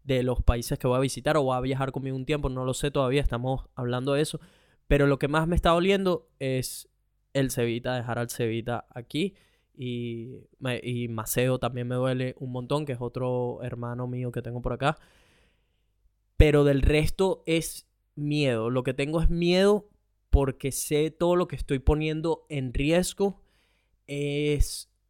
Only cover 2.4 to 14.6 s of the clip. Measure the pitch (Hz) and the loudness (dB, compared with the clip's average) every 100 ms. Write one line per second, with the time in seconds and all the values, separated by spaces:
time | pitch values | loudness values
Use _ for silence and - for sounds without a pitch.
2.4 | 143 127 127 127 147 139 131 139 135 120 | -2 -2 -2 -2 -2 0 2 2 0 0
3.4 | 127 131 - - 123 123 135 143 156 160 | -2 -4 -6 -6 -4 -2 0 0 0 -4
4.4 | - _ _ _ - 143 143 139 143 151 | -14 _ _ _ 2 4 6 4 2 0
5.4 | 165 175 175 170 180 196 190 170 - - | 2 2 4 4 4 4 2 0 -4 -6
6.4 | 135 131 123 - - _ _ _ _ 139 | -2 -2 -2 -8 -16 _ _ _ _ -2
7.4 | 135 131 120 117 123 127 117 117 120 - | 0 0 0 0 -2 -4 -4 -4 -4 -2
8.4 | 120 113 113 117 - - 120 147 190 - | -2 -2 -4 -6 -8 -16 -8 -2 -4 -4
9.4 | _ _ _ - 127 120 120 113 113 123 | _ _ _ -10 -6 -6 -6 -8 -12 -16
10.4 | - - 131 120 120 123 120 113 107 - | -20 -10 -6 -6 -4 -6 -4 -6 -4 0
11.4 | 127 127 123 123 123 127 131 127 127 - | 2 2 -2 -4 -4 -2 -2 -2 -4 -6
12.4 | 131 127 120 147 147 120 123 127 127 123 | -10 -8 -4 -4 -2 -6 -6 -4 -4 -2
13.4 | 123 120 123 120 120 120 123 123 123 120 | -4 -6 -8 -8 -8 -6 -6 -4 -6 -6
14.4 | 117 120 | -8 -6